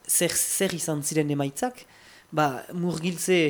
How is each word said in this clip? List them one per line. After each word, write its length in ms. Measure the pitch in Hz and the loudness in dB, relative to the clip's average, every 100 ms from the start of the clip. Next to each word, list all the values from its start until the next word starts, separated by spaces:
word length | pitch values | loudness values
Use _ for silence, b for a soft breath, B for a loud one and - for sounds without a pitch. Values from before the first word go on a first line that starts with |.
| - | -2
zer, 260 | - 175 | 0 2
zer 400 | - - - 190 | 0 -2 0 0
izan 300 | 175 - 147 | -2 -2 -2
ziren 260 | 143 156 147 | 0 0 2
emaitzak, 560 | 143 139 - 254 247 - B B B _ | 0 -2 -2 -4 -4 -16 B B B _
ba, 340 | 156 147 123 - | 0 0 0 -8
murgiltze 680 | 175 175 160 170 165 - 180 | -4 -4 -2 -4 -2 2 4